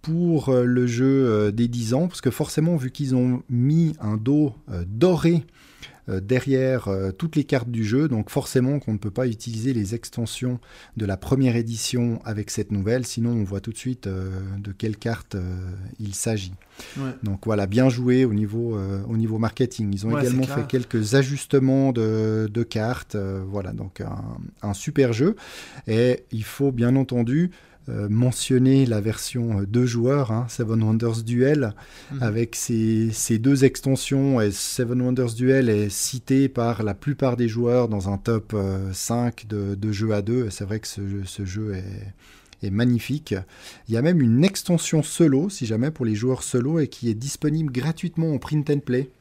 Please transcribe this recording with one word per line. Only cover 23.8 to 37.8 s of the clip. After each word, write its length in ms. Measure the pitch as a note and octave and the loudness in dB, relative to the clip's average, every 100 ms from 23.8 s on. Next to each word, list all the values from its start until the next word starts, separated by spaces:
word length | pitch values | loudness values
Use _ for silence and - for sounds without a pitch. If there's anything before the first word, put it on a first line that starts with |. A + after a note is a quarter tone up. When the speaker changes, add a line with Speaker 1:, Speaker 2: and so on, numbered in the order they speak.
| G2+ - | -10 -10
Speaker 1:
un, 180 | G2+ G2+ G#2+ A#2 - - | -10 -8 -10 -12 -14 -10
un 100 | G#2 | -8
super 400 | G2 - C#3+ C3 | -6 -4 2 2
jeu. 220 | A2+ D#3 A3 - - - - - | 4 2 0 -10 -18 -18 -14 -2
Et 400 | A2 B2 B2 - | 2 2 2 -4
il 120 | A2+ | -8
faut 280 | G#2+ - C#3 | -8 -2 0
bien 240 | B2 A#2+ C3+ | 2 2 2
entendu, 560 | C3 B2 A#2 C#3+ F3 - - _ - | 2 0 0 2 0 -4 -20 _ -10
euh, 180 | A2+ G#2 | -6 0
mentionner 760 | G#2+ B2 A#2+ - B2+ C3 C3+ C3 | 2 2 0 0 4 6 6 4
la 160 | G#2+ | 2
version, 600 | G2+ G#2+ - B2 A#2 G#2 | -2 -4 -6 -4 -2 -2
euh, 40 | G2 | 0
deux 220 | A#2 B2+ | 2 2
joueurs, 440 | A#2 A#2+ C#3+ B2 | 2 2 2 0
hein, 140 | A2 A#2+ | -2 -4
Seven 340 | - A2 A2+ | -4 -2 2
Wonders 400 | A2 A2 A#2 A2+ | 2 2 0 -2
Duel, 500 | A2+ A#2+ C3 D3+ A#2 - - - - | -2 2 4 4 0 -4 -16 -20 -12
Speaker 2:
Mhm. 100 | C#3 | -4
Speaker 1:
avec 340 | A#2+ G#2+ A#2 - | -2 0 -2 -4
ses, 540 | - A#2 A2 A2 A2+ | -2 0 2 2 0
ses 280 | A2 - A2+ | -2 0 2
deux 260 | B2 C#3 C3 | 4 6 4
extensions. 760 | - C3+ C3+ - C#3 C#3 C3 | 4 0 0 0 2 2 4
Et 120 | G#2 | 2
Seven 500 | G2 - - A#2 B2 | 0 -6 -2 -2 0
Wonders 320 | B2 B2+ B2 | 0 0 0
Duel 340 | A2+ B2+ C3 B2 | 2 4 4 4
est 220 | G#2 G#2 | 2 0
cité 580 | G2 - B2+ - C3+ C3+ | -2 -4 -6 0 2 2
par 360 | C3+ A#2 A2+ | 0 -2 0
la 100 | G#2+ | -2
plupart 440 | G2 - C#3 C3+ A#2+ | -2 -4 0 0 2
des 100 | A#2+ | 0
joueurs 420 | A2 A#2+ B2 | 0 2 2